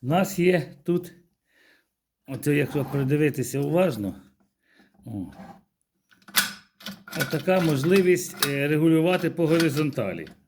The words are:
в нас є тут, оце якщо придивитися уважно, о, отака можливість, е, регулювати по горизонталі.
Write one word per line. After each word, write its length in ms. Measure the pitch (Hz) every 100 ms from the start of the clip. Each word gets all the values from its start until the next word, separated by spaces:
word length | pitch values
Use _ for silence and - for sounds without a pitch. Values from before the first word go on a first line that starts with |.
в 60 | 123
нас 320 | 170 190 -
є 340 | 175 180 139 -
тут, 300 | - 175 - - _ _ _ _ _ _ _ _ _ _ -
оце 280 | 135 151 143
якщо 300 | 139 147 135
придивитися 760 | 143 131 147 151 139 120 135
уважно, 560 | 143 165 185 110 101 - - _ _ _ _ _ _ _ 120
о, 260 | 107 90 - - - _ _ _ _ _ _ - - - - - _ - - - 160
отака 380 | 139 160 175 185
можливість, 880 | 165 139 156 196 180 175 - - 143
е, 200 | 139 143
регулювати 640 | 151 165 160 165 185 165
по 180 | - 160
горизонталі. 800 | 165 165 139 151 135 101 82 76 -